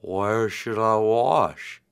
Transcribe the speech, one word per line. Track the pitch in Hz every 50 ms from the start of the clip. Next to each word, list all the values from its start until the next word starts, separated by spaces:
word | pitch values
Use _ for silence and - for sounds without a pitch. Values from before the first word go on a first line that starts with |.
Where | _ 95 90 95 98 101 107 113 113 107
should | 95 - - - 113 107
I | 110 110 110
wash? | 107 110 107 110 117 120 135 156 - 117 82 76 - - - - - _ _